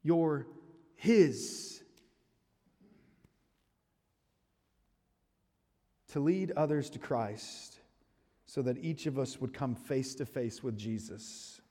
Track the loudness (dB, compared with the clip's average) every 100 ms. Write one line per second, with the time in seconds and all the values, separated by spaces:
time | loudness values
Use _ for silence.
0 | 4 4 4 2 -4 -14 -20 -20 -20 -2
1 | 6 8 8 6 -6 -8 -12 -14 -20 -20
2 | _ _ _ _ _ _ _ _ -20 -20
3 | _ _ _ _ _ _ _ _ _ _
4 | _ _ _ _ _ _ _ _ _ _
5 | _ _ _ _ _ _ _ _ _ _
6 | _ 0 2 2 0 2 2 2 -2 -8
7 | -4 -2 -2 -6 -12 -14 -16 -20 -20 _
8 | _ _ _ _ -8 -2 0 0 -2 -4
9 | -2 -2 -2 -4 -8 -4 -4 -4 -2 -2
10 | -2 -6 -6 -4 -4 -4 -6 -4 -4 -4
11 | -6 -12 -14 -16 -16 -20 _